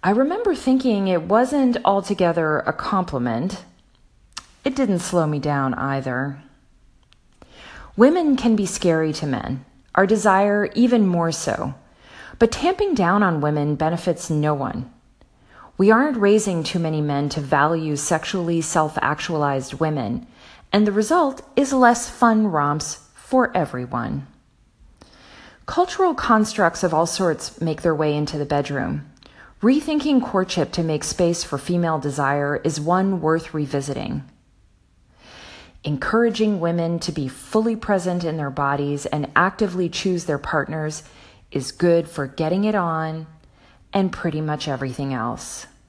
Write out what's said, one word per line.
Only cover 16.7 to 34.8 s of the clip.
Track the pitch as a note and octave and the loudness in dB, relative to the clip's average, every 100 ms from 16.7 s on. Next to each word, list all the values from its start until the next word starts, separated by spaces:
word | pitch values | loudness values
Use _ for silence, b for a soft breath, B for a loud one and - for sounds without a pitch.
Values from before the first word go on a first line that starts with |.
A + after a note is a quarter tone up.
| F3 | -2
many | E3 D#3 | -2 -2
men | D3 C#3+ C#3+ | -2 0 -2
to | D#3 | -4
value | C#3 C#3+ D3 E3 D#3+ D3 | 0 2 4 2 -2 -4
sexually | - D#3+ - G3 E3+ E3+ | 0 -2 -2 -4 0 -2
self-actualized | D#3 E3+ D#3 - - D3+ - D#3+ D3 C#3 C3 | 0 0 0 0 -2 -4 -4 -2 0 -2 -4
women, | C#3 D#3+ D3+ G#2+ B2 B B B B B | -4 -2 -2 -4 -6 B B B B B
and | G3+ G#3+ | 2 2
the | |
result | G3 G#3+ E4+ D4 C4+ - - | 2 2 2 2 -2 -4 0
is | C#4 | 0
less | C4+ B3 A#3+ - | 4 4 4 -2
fun | - A#3 A3 G#3+ | 0 2 4 2
romps | D#3+ C#3+ D3+ - - _ _ | 0 0 -2 -6 -14 _ _
for | - C4 A#3+ - | -2 2 2 0
everyone. | D3+ C3 B2 C3 A#2 - C#3 - _ _ _ _ - _ B B B B B B - | -2 -4 -6 -6 -4 -6 -10 -20 _ _ _ _ -20 _ B B B B B B -6
Cultural | - F4+ - F#4 | 0 0 2 0
constructs | C#4+ - A3 G#3+ - F3+ - | 2 2 2 2 2 2 2
of | F#3 | 0
all | D#3+ E3+ | 2 0
sorts | - F#3 D3 - - | 0 -2 -2 -8 -6
make | E3 D#3 | -4 -2
their | F3 D3+ | -2 0
way | D3+ D3 | 0 0
into | D3 D3 | -2 -4
the | D3 | -2
bedroom. | C#3+ C#3 C#3+ - D3 - - B B B B | -2 -2 -4 -4 -6 -10 -20 B B B B
Rethinking | G#3+ C#4 D4+ D4+ C#4 C4+ | 2 2 2 -2 2 2
courtship | B3+ G3 F#3 - D3 | 2 -2 -2 -2 -2
to | - | -2
make | E3 D3+ | -2 -2
space | - - F3 E3+ | -4 0 0 0
for | - C#3+ | -4 -8
female | - F3 E3+ D#3+ | -2 -2 0 -2
desire | C#3+ C#3 C#3 C#3+ C#3+ D3 | -4 -2 0 0 0 -2
is | - D3 | -2 -4
one | D3+ F3+ G3 F#3 | 0 2 2 0
worth | D#3 D#3+ D#3+ D#3 | 0 0 -2 -6
revisiting. | C#3+ C#3 C#3 C3+ - C#3+ C3+ _ _ _ _ _ | -4 -4 -4 -8 -6 -8 -10 _ _ _ _ _